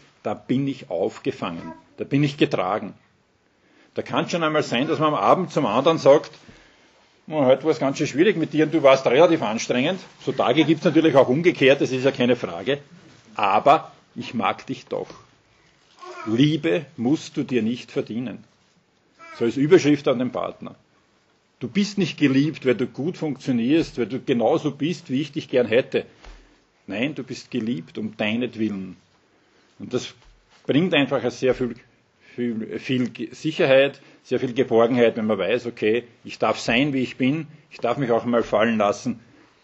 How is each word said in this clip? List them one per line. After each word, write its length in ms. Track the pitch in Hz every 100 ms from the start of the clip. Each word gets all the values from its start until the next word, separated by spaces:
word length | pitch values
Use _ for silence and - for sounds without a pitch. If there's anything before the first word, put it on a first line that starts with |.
| _ _
da 100 | 113
bin 320 | 104 - 127 139
ich 240 | 131 -
aufgefangen, 840 | 85 107 - 139 - 101 85 85 - _ -
da 80 | 107
bin 180 | 139
ich 140 | 147 143
getragen. 560 | 156 - 92 104 98 90 _ _ _ _ _ _ _ _ _ -
Da 60 |
kann 280 | 104 123 170
schon 140 | 175
einmal 200 | 156 151
sein, 240 | - 120 151
dass 120 | 139
man 100 | 156
am 100 | 139
Abend 320 | 104 160 180
zum 140 | 160 123
anderen 320 | 113 170 160
sagt, 340 | 139 151 - - - - _ _ _ _ _ _ -
„Oh, 160 | 156
heute 220 | 127 135 156
war 60 |
es 80 | 151
ganz 180 | 139 175
schön 100 | 147
schwierig 300 | 127 202 170
mit 160 | 151
dir 100 | 151
und 100 | 151
du 80 | 156
warst 240 | 135 135 123
relativ 340 | 127 175 165
anstrengend.“ 580 | 110 113 - 123 143 190 - -
So 80 | -
Tage 320 | 127 98 143
gibt's 220 | 147 160 180
natürlich 320 | 156 160 135
auch 100 | 120
umgekehrt, 540 | 135 175 135 131 139
das 100 | 131
ist 140 | 131 135
ja 60 |
keine 260 | - 123 123
Frage. 420 | 95 85 110 135 - - - - _ -
Aber 560 | 101 104 139 151 - - _ -
ich 180 | 113
mag 320 | 117 95 - -
dich 180 | 131 -
doch. 240 | 101 - - - _ _ _ _ _ _ _ - - -
Liebe 580 | 117 151 160 165 175 - -
musst 400 | 117 160 - -
du 80 |
dir 180 | 135 127
nicht 300 | 110 123 -
verdienen. 540 | - - 110 123 95 - _ _ _ _ _ _ _ - -
So 60 | 117
als 100 | 131
Überschrift 520 | 151 180 143 143 147
an 100 | 123
den 140 | 127
Partner. 440 | 90 90 - - - _ _ _ _ _ _ _ _
Du 80 | 123
bist 320 | 185 202 -
nicht 180 | 160 -
geliebt, 480 | 143 135 151 - 131
weil 80 |
du 140 | 110 123
gut 300 | - 151 -
funktionierst, 840 | 156 123 - 120 120 160 143 -
weil 80 | 110
du 120 | 127
genauso 520 | - 120 117 165 151
bist, 400 | 139 147 175 -
wie 100 | 131
ich 100 | 147
dich 160 | 160 -
gern 200 | 127 117
hätte. 400 | 113 131 117 - _ - - _ _ _ _ -
Nein, 260 | 98 139
du 100 | -
bist 280 | - - -
geliebt 480 | 123 113 147 165 -
um 180 | 107 -
deinetwillen. 800 | 107 113 123 107 107 101 92 87 _ _ _ _ _ _ _ -
Und 160 | -
das 200 | 123 - - _ _ _ _ -
bringt 300 | 131 180 160
einfach 260 | 135 135
eine 80 | 117
sehr 240 | - 131
viel, 220 | 120 123 117 _ _ _ _ _ -
viel, 440 | 120 110 110 110
viel 300 | - 127 120
Ge-, 240 | - 117
Sicherheit, 680 | - 156 156 156 135 139 - - -
sehr 160 | - 123
viel 140 | 131
Geborgenheit, 640 | 117 123 113 117 123 117 113
wenn 100 | 107
man 100 | 104
weiß, 300 | 90 120 117
okay, 360 | 117 107 117 117 _
ich 160 | 107 -
darf 200 | 113 110
sein, 340 | - 117 147
wie 100 | 135
ich 140 | 123 -
bin, 300 | 131 156 151 - _
ich 80 | -
darf 200 | 117 127
mich 120 | 127
auch 120 | 117
einmal 200 | 113 120
fallen 340 | 107 107 113 110
lassen. 420 | 101 101 123 - - - _ _